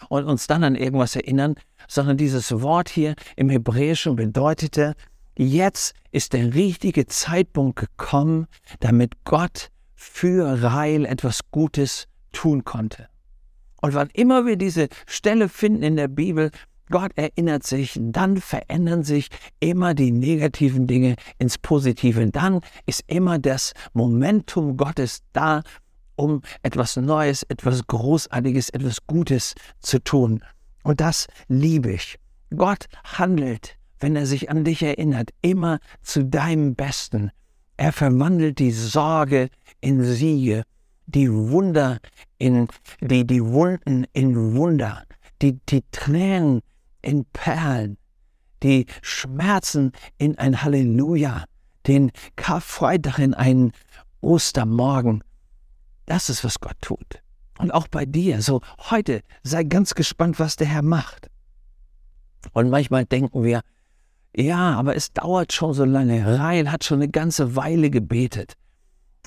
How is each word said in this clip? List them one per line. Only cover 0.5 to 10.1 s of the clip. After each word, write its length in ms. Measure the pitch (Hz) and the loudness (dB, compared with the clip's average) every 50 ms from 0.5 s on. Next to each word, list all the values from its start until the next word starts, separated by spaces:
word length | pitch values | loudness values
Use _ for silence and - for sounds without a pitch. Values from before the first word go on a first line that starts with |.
| 151 165 165 | 0 2 2
an 100 | 139 135 | 2 2
irgendwas 420 | - 127 131 135 135 123 - - | 0 0 -2 0 0 0 0 -2
erinnern, 400 | 135 - - 131 135 139 151 151 - - _ _ _ - | -6 -4 -2 0 0 0 0 -2 -4 -8 _ _ _ -20
sondern 300 | - - 143 139 143 139 | -4 -2 0 0 2 2
dieses 460 | 139 151 139 135 127 113 - 123 107 127 | 2 0 0 0 -2 -2 -2 -2 -2 0
Wort 260 | 143 165 175 175 - | 0 0 0 0 -2
hier 260 | - 165 151 151 151 - - - - | -2 -2 -2 -2 -2 -6 -12 -16 -4
im 140 | - 135 135 | 0 2 2
Hebräischen 640 | 135 123 117 123 113 127 143 156 165 - - 160 127 | 2 2 2 0 0 2 2 2 0 0 0 -2 0
bedeutete, 800 | 117 113 107 101 123 135 151 156 - 160 147 - 151 147 147 151 - - - - _ - - - | 0 -2 -2 0 0 0 0 0 0 -4 -2 0 0 0 0 -2 -6 -14 -20 -20 _ -20 -14 -4
jetzt 580 | - 127 131 139 170 185 - - - - - - - _ - - | -2 0 2 2 2 2 2 0 -2 -6 -8 -8 -12 _ -6 -4
ist 200 | 139 - - - | -4 -4 -2 -2
der 220 | 123 120 120 123 | 0 0 2 2
richtige 520 | 156 202 196 175 - - 196 - 156 123 | 2 2 2 0 -2 -2 0 0 0 0
Zeitpunkt 720 | - - - - 156 170 180 185 - - 151 139 131 - - | 0 -4 -6 -4 -2 0 0 0 0 0 0 0 0 -2 -4
gekommen, 680 | - - - - - - - 143 147 160 160 160 160 - - - _ - - - | -8 -10 -8 -12 -6 -2 0 2 2 2 0 0 -2 -6 -12 -20 _ -20 -8 -4
damit 460 | - 113 120 120 123 117 - - - | 2 4 4 4 4 2 -2 -8 -4
Gott 460 | - 165 156 175 175 - - - - _ _ _ _ _ | 0 0 0 0 -2 -6 -10 -16 -18 _ _ _ _ _
für 680 | - - - | -20 -20 -20